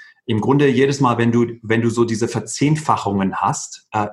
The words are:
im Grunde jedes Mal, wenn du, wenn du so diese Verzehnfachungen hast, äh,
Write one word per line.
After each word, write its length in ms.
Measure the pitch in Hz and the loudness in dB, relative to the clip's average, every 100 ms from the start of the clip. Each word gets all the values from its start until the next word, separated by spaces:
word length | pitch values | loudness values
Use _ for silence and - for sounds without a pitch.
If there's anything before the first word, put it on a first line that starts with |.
| - _ - | -20 _ -4
im 160 | 110 | -2
Grunde 260 | - 143 143 | 2 2 4
jedes 320 | 120 139 139 | 4 2 2
Mal, 160 | 131 113 | 2 2
wenn 160 | 117 | 2
du, 260 | 120 117 - | 2 0 -4
wenn 180 | 107 113 | -2 0
du 80 | 113 | 0
so 160 | 110 | 0
diese 240 | 113 107 113 | 0 0 -2
Verzehnfachungen 1080 | 110 - - 143 151 - 107 101 98 95 - | -4 -6 -2 0 0 0 -2 0 -2 -2 -2
hast, 520 | 98 147 - - - | -4 -4 -10 -18 -8
äh, 160 | 107 104 | -6 -4